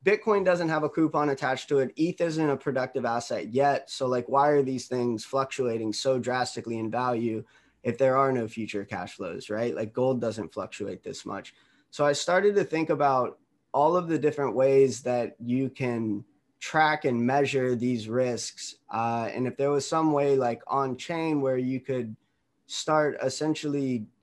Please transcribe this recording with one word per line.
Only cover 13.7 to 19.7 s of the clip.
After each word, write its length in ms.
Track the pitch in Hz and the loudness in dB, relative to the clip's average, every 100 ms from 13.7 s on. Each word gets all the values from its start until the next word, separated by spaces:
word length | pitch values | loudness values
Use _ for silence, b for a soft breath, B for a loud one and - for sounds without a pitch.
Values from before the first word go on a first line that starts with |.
all 240 | 131 151 175 | 2 4 4
of 100 | 175 | 0
the 100 | 160 | 0
different 380 | 147 - 135 110 | 0 0 -2 2
ways 460 | 135 135 135 117 | 6 6 6 2
that 320 | - 123 117 - | -2 -2 -2 -6
you 320 | 120 123 135 | -2 -2 -2
can 540 | 131 131 117 113 101 110 _ _ _ | -4 -4 -2 -2 -4 -8 _ _ _
track 420 | - 156 156 151 | -4 2 2 2
and 220 | 143 120 120 | 0 0 2
measure 500 | 139 139 139 127 123 | 2 2 0 0 0
these 320 | 123 123 107 | 0 -2 -2
risks. 680 | 117 127 113 - - - - _ | -2 0 -2 -8 -12 -16 -16 _
Uh, 400 | 110 117 117 113 | -4 -2 -2 -4
and 140 | 104 123 | -4 -4
if 100 | 107 | 0
there 120 | |
was 160 | 139 | 0